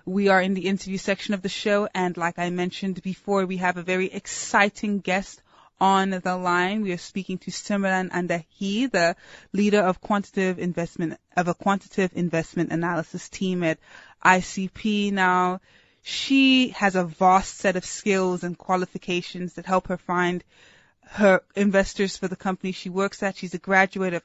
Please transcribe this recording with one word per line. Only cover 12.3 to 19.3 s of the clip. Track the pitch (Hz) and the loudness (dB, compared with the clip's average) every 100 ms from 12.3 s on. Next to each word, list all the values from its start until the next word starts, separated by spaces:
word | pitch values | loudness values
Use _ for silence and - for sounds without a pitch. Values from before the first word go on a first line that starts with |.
| 165 160 - 165 | -2 -2 -2 -2
analysis | 165 170 170 156 180 - | -2 -2 -2 -6 -10 -12
team | - 190 180 | -4 -2 0
at | 165 160 - - - _ | -2 -2 -8 -20 -20 _
I | 180 185 | 4 4
C | - - 190 | 2 -6 -6
P. | - 220 208 202 | -4 -2 0 0
Now, | 202 185 180 180 185 - _ _ _ | 2 2 2 0 -2 -10 _ _ _
she | - - - 269 269 262 247 | -10 -6 2 4 6 6 2
has | - 196 185 | 0 0 2
a | |
vast | 175 156 185 190 - - | -2 2 6 6 2 -2
set | 202 180 | -2 0
of | - | -4
skills | - 214 190 185 180 | -4 0 2 2 -2
and | 175 170 | -6 -8
qualifications | - 185 180 185 - 175 - | -2 -2 -2 -6 -4 -4 -6